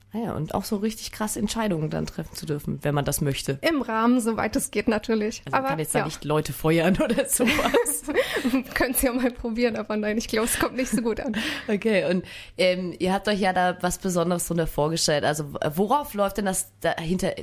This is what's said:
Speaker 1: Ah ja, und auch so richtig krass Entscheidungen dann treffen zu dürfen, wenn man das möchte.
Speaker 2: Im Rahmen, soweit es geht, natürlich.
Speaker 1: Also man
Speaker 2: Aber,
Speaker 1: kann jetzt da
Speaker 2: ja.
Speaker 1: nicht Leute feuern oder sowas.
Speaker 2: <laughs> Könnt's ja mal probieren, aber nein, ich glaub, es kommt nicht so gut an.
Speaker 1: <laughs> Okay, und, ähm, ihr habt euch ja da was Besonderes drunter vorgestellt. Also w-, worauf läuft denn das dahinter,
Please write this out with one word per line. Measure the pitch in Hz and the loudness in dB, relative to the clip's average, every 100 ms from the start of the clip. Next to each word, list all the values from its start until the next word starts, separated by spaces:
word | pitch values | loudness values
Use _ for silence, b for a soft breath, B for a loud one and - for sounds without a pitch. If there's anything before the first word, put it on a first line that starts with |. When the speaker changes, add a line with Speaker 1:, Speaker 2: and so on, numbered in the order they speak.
| - | -12
Speaker 1:
Ah | 214 | -6
ja, | 220 - | -4 -4
und | 156 | -4
auch | - | -4
so | 190 208 | -2 -2
richtig | 220 220 - | -2 -4 -10
krass | - 214 - | -6 -4 -2
Entscheidungen | 208 226 214 165 156 | -2 -2 0 0 -2
dann | 160 160 | -2 -4
treffen | - 160 | -6 -10
zu | - 156 | -10 -6
dürfen, | 147 156 143 | -6 -4 -4
wenn | 147 147 | 0 0
man | |
das | 143 143 | 0 0
möchte. | 147 135 - 139 | 0 -2 -4 -2
Speaker 2:
Im | 320 311 | 0 0
Rahmen, | 233 220 233 254 | 0 2 4 4
soweit | 226 214 214 269 | 2 0 0 -2
es | - | -2
geht, | 208 208 | -2 0
natürlich. | 214 - 220 214 - | 0 0 0 0 -4
Speaker 1:
Also | - | -2
man | 277 | -2
Speaker 2:
Aber, | 262 | 0
Speaker 1:
kann | 160 | -2
jetzt | 151 | 0
da | 151 | 0
Speaker 2:
ja. | 156 | -2
Speaker 1:
nicht | - | -4
Leute | 147 151 151 | 0 0 0
feuern | 135 156 165 160 185 | -2 2 4 4 4
oder | 294 233 - | 4 2 0
sowas. | - 240 302 - - 466 - - | 2 2 2 2 2 2 -2 -2
Speaker 2:
<laughs> | 330 554 403 277 262 - | 0 0 0 0 0 0
Könnt's | - 269 254 | 0 0 2
ja | 262 | 0
mal | 247 247 | 2 0
probieren, | 247 240 226 240 220 | -2 -4 0 0 0
aber | 214 214 | -2 -2
nein, | 208 220 | 0 -2
ich | - | 0
glaub, | 220 233 | 0 0
es | - | 2
kommt | - 233 | 0 0
nicht | 262 | 0
so | 220 | 0
gut | 233 214 | 0 -2
an. | 269 214 294 | -2 -2 -2
Speaker 1:
<laughs> | - - | -4 -2
Okay, | 208 220 196 151 | 0 2 2 2
und, | 180 B B B - | 0 B B B 0
ähm, | 185 180 180 - | 2 2 -2 -2
ihr | 175 | 0
habt | 196 202 | 0 0
euch | 208 | 2
ja | 190 | 2
da | 185 180 180 | 4 2 2
was | 180 175 | -2 -2
Besonderes | 190 175 165 175 - | 0 2 2 0 0
drunter | 170 160 | 0 0
vorgestellt. | - 147 165 - 147 131 | 2 0 2 2 2 2
Also | 151 147 | 0 -4
w-, | 143 - 147 | -4 -2 0
worauf | 208 285 285 | 2 2 0
läuft | 208 196 196 | 0 0 0
denn | 202 | 0
das | 185 - - | -2 -4 -4
dahinter, | 165 - 165 180 180 - | -2 -2 0 0 0 -2